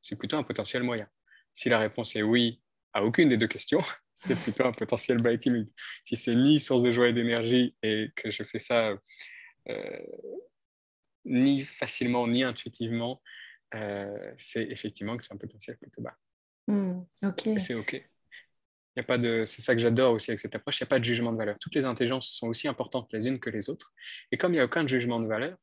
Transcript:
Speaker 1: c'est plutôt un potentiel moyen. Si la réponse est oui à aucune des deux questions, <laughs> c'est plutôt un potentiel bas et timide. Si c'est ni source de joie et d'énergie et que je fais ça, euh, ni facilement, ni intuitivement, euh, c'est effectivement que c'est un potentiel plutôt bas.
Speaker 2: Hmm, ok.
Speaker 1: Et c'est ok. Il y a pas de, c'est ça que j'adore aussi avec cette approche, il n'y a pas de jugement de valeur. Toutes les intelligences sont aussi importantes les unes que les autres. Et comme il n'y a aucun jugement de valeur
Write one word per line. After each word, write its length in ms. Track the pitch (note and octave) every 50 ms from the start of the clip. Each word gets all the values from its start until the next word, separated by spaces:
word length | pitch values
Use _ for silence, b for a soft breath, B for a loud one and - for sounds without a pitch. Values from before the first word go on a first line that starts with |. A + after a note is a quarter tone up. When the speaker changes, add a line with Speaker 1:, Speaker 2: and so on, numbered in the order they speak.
Speaker 1:
c'est 160 | - - -
plutôt 200 | A2 - A2 -
un 60 | D3+ C#3
potentiel 400 | - - - G#2 - - B2+ B2
moyen. 260 | B2 A#2+ A2+ G2+ - _ _ _ b b b b b _
Si 140 | - - B2
la 100 | A#2+ A2+
réponse 380 | A2 G#2+ - - A#2 - -
est 60 | A2 G#2
oui 380 | G#2+ A#2 B2 A#2+ A#2 A#2 _ _ _ _ _ _ _ _
à 120 | G#2+ G2+
aucune 240 | A2+ A#2 - E3+ D3
des 80 | B2+
deux 100 | A2 A2+
questions, 340 | G#2+ - - - - - E3 F#3 - -
<laughs> 180 | - _ _ _
c'est 240 | - - F#3 C3+ E3+
plutôt 260 | - - G#2+ - B2+
un 80 | B2+ A2+
potentiel 460 | - A2 - - A2+ - - B2+ A#2
bas 140 | A#2 A#2 A#2
et 60 | A#2
timide. 300 | - C3 B2 A#2 G#2+ G#2+ _ B B B B B B
Si 120 | - -
c'est 180 | A2+ - - A#2
ni 260 | A#2+ C3 C#3+ D3+ D3
source 220 | D3 - C3+ B2+ B2
de 100 | B2 A#2
joie 160 | A#2+ B2 A#2+
et 40 | A#2
d'énergie 640 | A#2+ A#2 A#2 A#2 A#2 A2+ A2+ B2 B2 B2 A#2+ - _ -
et 280 | A2 A2 G#2+ A2 - -
que 140 | - - A2+
je 120 | G#2 - B2
fais 160 | - - A2
ça, 360 | - - B2 A#2 A2+ A2 G2+ G2+ _ B B B B B B B B B B B _ -
euh, 300 | - G1+ G1+ - - - G1+ G1+ - - - - - F4 B4 - _ _ _ _ _ _ _ _ _ _ _ _ _ _ _
ni 400 | - C3 B2 C3 C#3 C#3 C3+ C3+
facilement, 600 | - - - - B2 - - B2 A#2+ B2 B2 A#2+
ni 160 | A#2 A#2+ B2 C3
intuitivement, 800 | B2+ A#2+ - - A#2+ - - A#2+ A2+ A#2 A#2 A#2 A#2+ C3 _ B B B B B B B B B _ -
euh, 580 | A2 G#2+ G2+ G2+ G2+ G2+ G2+ G2+ G#2 F#2+ - -
c'est 280 | C3+ - - - A#2+ A2
effectivement 520 | - A2 G#2+ - A2+ - - G2+ G#2 A#2
que 80 | A#2+ -
c'est 80 | - G2
un 60 | G#2+
potentiel 380 | A2+ A2+ - G#2 - - A#2+ _
plutôt 240 | - - _ - A#2
bas. 140 | - - _ _ _ _ _ _ _ _ _ _
Speaker 2:
Hmm, 340 | - G#3 G3+ G3 F#3 F3+ F3+ F3+ - _ _ -
ok. 220 | G3 F#3+ - - A3
Speaker 1:
Et 100 | A3 G#3
c'est 160 | F#3 - B2
ok. 200 | A2+ G#2+ - -
Il 1040 | C#3 - _ _ _ _ _ - - - _ _ _ _ _ _ _ _ _ _ B2+
y 20 |
a 40 | A#2+
pas 120 | - B2
de, 280 | B2 A#2+ A#2 A2+ A2+ A2+
c'est 160 | A2 - - -
ça 120 | - B2+
que 60 | A#2
j'adore 320 | A#2 A#2 A#2 A#2+ C3 B2+ A#2
aussi 180 | A2 - -
avec 100 | A#2 G2+
cette 140 | - G2+ -
approche, 260 | G#2+ - - C#3 -
il 20 | C3
n'y 60 | -
a 20 |
pas 80 | C#3 C3
de 60 | A#2
jugement 280 | A#2+ A#2+ A#2 A#2+ A#2+ A2+
de 60 | A2
valeur. 180 | A2 G#2 G#2 -
Toutes 160 | - D#3+ -
les 120 | D#3 C3+
intelligences 420 | C3 A#2+ A#2 B2+ A#2 C3 C3 B2 -
sont 200 | - - - A#2
aussi 200 | A#2 - - D3
importantes 400 | B2+ - B2 G#2+ - C3 A2+ _ -
les 140 | A2 G#2+
unes 140 | B2+ C3+ B2
que 80 | - A#2+
les 220 | G#2+ G#2+ G2 -
autres. 240 | D#3 - - - _ B B B B B B B
Et 60 | -
comme 160 | - - F3+ F3
il 40 |
n'y 40 | D#3+
a 40 | C3
aucun 200 | A#2+ - E3+ D#3+
jugement 320 | C3+ C3 B2+ A#2+ A#2+ A#2+ A#2
de 80 | A2+
valeur 300 | G#2+ A2 G#2+ B2+ D#3 F#3 -